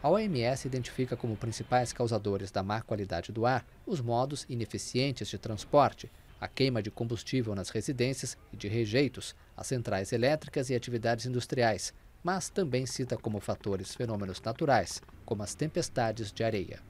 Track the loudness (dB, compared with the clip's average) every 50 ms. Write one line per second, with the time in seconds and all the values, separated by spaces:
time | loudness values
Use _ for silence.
0 | 4 4 4 4 4 2 2 2 4 2 2 2 -2 -2 -2 -2 -4 -4 -2 -2
1 | -2 -2 0 -2 -2 -2 -2 -2 -2 -4 -4 -4 -2 2 4 4 4 2 0 0
2 | 0 2 2 0 0 0 0 0 -2 -2 -2 -2 0 0 -2 -2 -2 -4 -4 -4
3 | -2 -4 -4 -6 -6 -6 -2 2 2 4 2 2 -2 -6 -20 -14 -6 -4 -2 -2
4 | 0 0 2 2 2 0 -2 -8 -6 -6 -4 -4 -4 -4 -4 -6 -6 -2 0 2
5 | 2 2 0 -2 -6 -6 -6 -6 -6 -6 -6 -6 -4 4 6 8 8 6 4 -2
6 | -14 -16 -16 -20 -20 -20 -14 -10 -10 -8 0 2 2 2 4 0 -2 -2 -4 -4
7 | -2 -2 -2 -4 -4 0 0 0 0 0 -2 -4 -4 -2 -2 -2 -2 -2 2 2
8 | 2 2 2 -2 -4 -6 -8 -10 -14 -16 -12 -8 -4 -2 0 2 0 4 4 4
9 | 4 4 0 -4 -10 -10 -12 -14 -20 -20 -14 -10 -6 -4 -2 -2 0 0 0 0
10 | 0 0 2 4 4 4 4 2 -2 -4 -2 -2 0 2 0 0 0 0 -4 0
11 | 2 2 2 2 0 -2 -2 -2 -2 0 2 4 4 4 4 2 -4 -8 -10 -12
12 | -20 -20 -20 -6 -2 -2 -2 -2 -2 -2 0 0 0 2 2 0 0 -2 -2 -4
13 | -2 -2 -2 -2 -2 -2 -2 -2 -2 -2 -4 -2 0 -2 -2 -2 -2 -6 -4 -4
14 | -2 -2 -2 -2 -2 -4 -6 -4 -4 -6 -2 0 4 6 6 6 6 2 -6 -10
15 | -10 -14 -20 -18 -4 -4 -2 -2 -2 -6 -4 -2 -4 -2 0 -2 -2 0 0 0
16 | 2 2 0 -2 -6 -8 -2 0 0 2 2 0 -2 -4 -8 -14 -16 -20